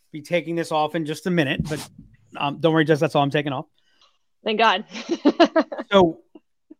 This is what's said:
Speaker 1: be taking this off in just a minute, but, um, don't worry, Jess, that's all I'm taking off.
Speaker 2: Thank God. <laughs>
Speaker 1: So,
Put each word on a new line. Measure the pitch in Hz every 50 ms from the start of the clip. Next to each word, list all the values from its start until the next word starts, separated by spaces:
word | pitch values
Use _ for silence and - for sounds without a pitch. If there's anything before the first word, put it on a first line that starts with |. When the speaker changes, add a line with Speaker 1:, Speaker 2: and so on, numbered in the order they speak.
| _ _
Speaker 1:
be | - 160
taking | 147 - 170 175 147 156 170
this | 165 165 160 170
off | 156 151 151 -
in | 170 160
just | 147 156 - -
a | 190
minute, | 180 170 147 131 156 - - 147
but, | 156 135 - - _ - - - _ _ _ _ - -
um, | - 143 139 -
don't | 139 165 156
worry, | 160 156
Jess, | 147 160 139
that's | 160 147 -
all | 156 143
I'm | 143
taking | 135 151 143 147 139
off. | 127 160 _ _ _ _ _ _ _ _ _ _ _ _ _ _ _ -
Speaker 2:
Thank | 214 220 208
God. | 226 220 190 190 214 -
<laughs> | - 214 - - 330 - - 285 - - 339 - - 320 - - - - 269 -
Speaker 1:
So, | 202 196 185 165 165 - _ _ - - _ _ _ _ _ - -